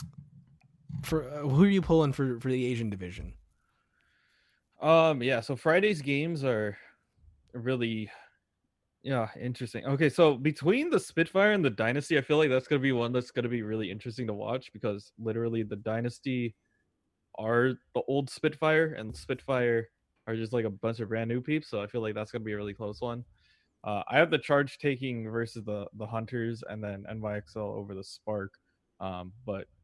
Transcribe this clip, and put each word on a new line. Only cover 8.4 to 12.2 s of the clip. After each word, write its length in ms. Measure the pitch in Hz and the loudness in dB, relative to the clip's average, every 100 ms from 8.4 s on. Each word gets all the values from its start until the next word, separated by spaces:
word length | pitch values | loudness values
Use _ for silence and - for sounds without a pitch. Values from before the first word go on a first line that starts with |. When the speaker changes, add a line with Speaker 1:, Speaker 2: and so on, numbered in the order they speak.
| _ _ _ _ _ _ | _ _ _ _ _ _
Speaker 2:
yeah, 260 | 135 127 110 - | -2 -2 -2 -4
interesting. 460 | 123 117 120 117 135 | -8 -6 -8 -6 -2
Okay, 220 | 139 156 | 2 4
so 260 | - 160 123 | 6 6 6
between 540 | 151 147 156 247 339 | 0 2 2 2 2
the 100 | 240 | 0
Spitfire 520 | - 165 165 190 208 | 0 -2 0 2 4
and 120 | 202 | 4
the 60 | 139 | 2
Dynasty, 480 | 104 113 143 - | 2 0 0 0
I 20 | 139 | 0